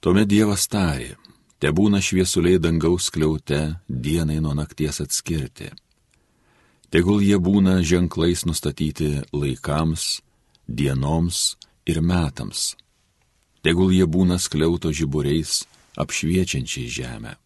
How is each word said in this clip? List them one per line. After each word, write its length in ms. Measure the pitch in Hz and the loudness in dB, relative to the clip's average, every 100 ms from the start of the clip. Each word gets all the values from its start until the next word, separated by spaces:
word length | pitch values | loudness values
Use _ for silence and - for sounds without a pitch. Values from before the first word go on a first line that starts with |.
Tuomet 280 | 87 92 104 | 2 2 4
Dievas 380 | 104 107 98 - | 4 4 0 -2
tarė: 500 | 107 90 69 - - _ _ _ _ | 0 0 -2 -8 -14 _ _ _ _
„Tebūna 380 | 69 78 104 101 | 0 2 4 4
šviesuliai 560 | 92 92 90 - 87 92 | 2 0 0 2 4 4
dangaus 460 | 82 82 80 90 - | 4 2 2 0 -2
skliaute 720 | - 78 78 - 71 78 82 _ | -2 0 -2 -2 -2 -2 -6 _
dienai 520 | 65 67 82 78 78 | -6 -2 0 0 0
nuo 140 | 78 | -2
nakties 460 | 73 73 - 76 - | -4 -6 -4 -4 -4
atskirti. 720 | 71 - - 80 65 - - - _ _ _ _ _ _ _ _ _ _ _ | -6 -6 -4 -4 -6 -10 -16 -18 _ _ _ _ _ _ _ _ _ _ _
Tegul 320 | 82 87 104 | 2 4 4
jie 160 | 101 101 | 4 4
būna 440 | 90 101 95 92 | 4 4 4 4
ženklais 640 | 82 90 87 - 82 85 | 4 2 2 2 0 0
nustatyti 800 | 85 78 76 69 76 73 76 71 - | -2 -4 -4 -2 -4 -2 -2 -2 -4
laikams, 880 | 73 71 64 - 76 80 80 - - _ _ _ _ - | -4 -4 -4 -4 -2 0 -2 -4 -8 _ _ _ _ -10
dienoms 920 | 58 69 67 69 82 85 - - - - _ - | -2 -2 0 0 0 0 -2 -4 -6 -20 _ -4
ir 160 | 80 | 0
metams. 720 | 82 90 78 - 50 - - - _ _ _ _ _ _ _ _ | 2 2 0 -4 -8 -6 -6 -8 _ _ _ _ _ _ _ _
Tegul 300 | 78 85 92 | 0 2 4
jie 140 | 92 90 | 4 4
būna 320 | 85 92 87 | 4 2 2
skliauto 520 | - 76 80 85 80 | -2 0 0 0 -2
žiburiais, 760 | 76 78 71 71 82 78 - - _ _ - | -2 -2 -2 0 -2 -2 -6 -6 _ _ -8
apšviečiančiai 920 | 76 - 78 90 92 - 62 - 60 | -6 -4 0 0 0 -4 -6 -8 -8
žemę.“ 480 | 57 62 60 - - | -8 -10 -12 -14 -16